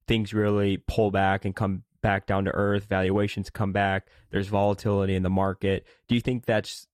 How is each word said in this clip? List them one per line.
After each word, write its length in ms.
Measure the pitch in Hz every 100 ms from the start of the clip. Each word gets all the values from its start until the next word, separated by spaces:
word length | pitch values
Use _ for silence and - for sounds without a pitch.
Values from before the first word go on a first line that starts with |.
| -
things 260 | 113 101
really 440 | 107 104 104 101 95 -
pull 240 | - 107
back 320 | 95 95 98
and 100 | 101
come 300 | 92 98 95 - _
back 240 | 110 98 -
down 200 | 98 98
to 40 |
earth, 360 | - 101 101 101
valuations 600 | 95 92 98 104 - 98
come 240 | - 101
back, 360 | 98 98 95 - _ _
there's 180 | 98 98
volatility 680 | 104 101 101 107 101 95
in 80 | 95
the 80 | 92
market? 560 | 95 98 92 98 95 - _ -
Do 80 | 120
you 40 |
think 260 | 127 127 -
that's 420 | 110 - - -